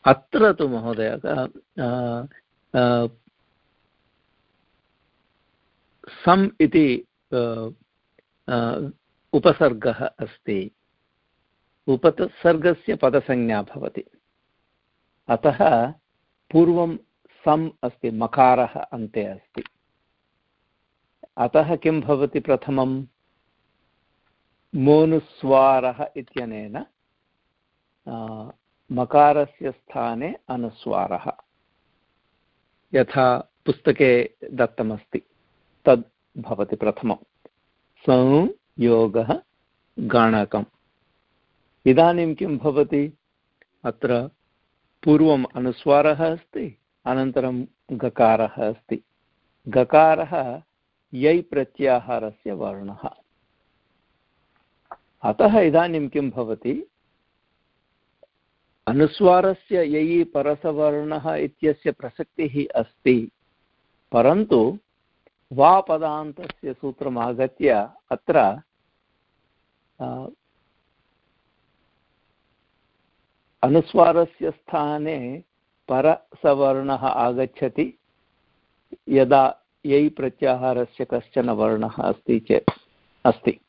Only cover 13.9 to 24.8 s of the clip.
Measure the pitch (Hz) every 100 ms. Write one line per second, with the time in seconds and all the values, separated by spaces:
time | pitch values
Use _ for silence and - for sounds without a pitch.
13.9 | - - _ _ _ _ _ _ _ _
14.9 | _ _ _ - 117 147 123 160 120 123
15.9 | - _ _ _ _ _ 160 170 170 170
16.9 | 160 _ _ _ _ 160 156 160 _ 123
17.9 | - 120 110 113 - 127 127 117 147 -
18.9 | 123 107 113 101 95 _ - - _ _
19.9 | _ _ _ _ _ _ _ _ _ _
20.9 | _ _ _ - - 120 156 156 170 160
21.9 | 160 117 143 139 147 - 131 - 135 131
22.9 | 131 131 _ _ _ _ _ _ _ _
23.9 | _ _ _ _ _ _ _ _ 151